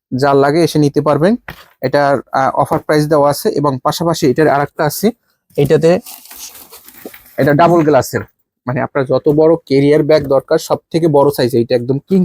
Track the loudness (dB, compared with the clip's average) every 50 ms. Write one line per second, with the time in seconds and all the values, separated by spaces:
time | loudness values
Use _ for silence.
0 | _ -8 -6 -2 0 2 2 2 2 2 2 0 0 0 2 0 0 0 0 -2
1 | -2 0 0 0 0 0 0 -2 _ -12 -20 -20 -20 _ _ -8 -6 -2 0 0
2 | 0 0 0 -2 -4 -4 -4 -2 -2 -2 0 -2 -2 -2 -2 -4 -2 -2 -2 0
3 | 0 2 2 2 2 2 0 -2 -4 -4 -2 -2 -2 -2 -2 -2 -4 -4 -4 -2
4 | -2 -4 -2 0 0 0 2 2 2 0 0 0 -2 -4 _ -4 -4 -4 -4 -2
5 | -4 -4 -4 _ _ _ _ _ _ _ -4 -2 0 0 2 2 2 2 0 0
6 | -4 -10 -20 -20 -20 -20 -20 -20 -20 -20 -20 -20 -20 -20 -20 -20 _ -20 -20 -20
7 | -20 -20 -20 -20 _ _ -4 -2 0 2 2 4 4 4 4 2 2 2 2 0
8 | 0 -2 -6 -8 -8 -10 _ _ _ _ _ _ -10 -8 -6 -6 -6 -4 -4 -4
9 | -2 -2 -2 0 0 0 2 4 4 2 2 0 _ -2 0 2 2 2 2 2
10 | 2 2 2 0 2 0 -2 -2 0 -2 -4 -4 -2 -4 -6 -6 _ _ -4 -2
11 | 0 2 2 2 2 2 0 0 -2 0 0 -2 -2 0 -2 -2 -2 -2 -6 -6
12 | -4 -2 0 0